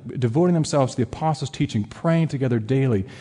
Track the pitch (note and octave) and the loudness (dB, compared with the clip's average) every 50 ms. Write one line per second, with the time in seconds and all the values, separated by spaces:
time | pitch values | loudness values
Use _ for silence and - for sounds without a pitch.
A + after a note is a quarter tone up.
0 | - - - - B2 A#2 A2+ D3+ F3+ F3+ F3 D#3+ D3 - - D3 C3 B2 - - | -8 -8 -4 -2 -2 0 2 2 4 4 4 2 2 2 2 2 2 2 0 -2
1 | B2+ C#3 - - D#3 D#3+ D#3 - C#3 C3 - - D3 - - A2 G#2 - - - | -2 -2 -2 -2 -2 -2 -2 -2 -4 -6 -4 -2 -2 -2 0 -2 -4 -4 -6 -4
2 | - E3 E3 E3 E3 D3 D3 C3 C3+ B2+ A#2+ A#2 G#2+ G#2+ C3+ C3+ C3+ C3 A2+ G2 | 0 2 2 2 2 0 0 0 0 0 0 0 0 0 0 2 2 2 2 0
3 | F#2 - - - | 0 -4 -10 -18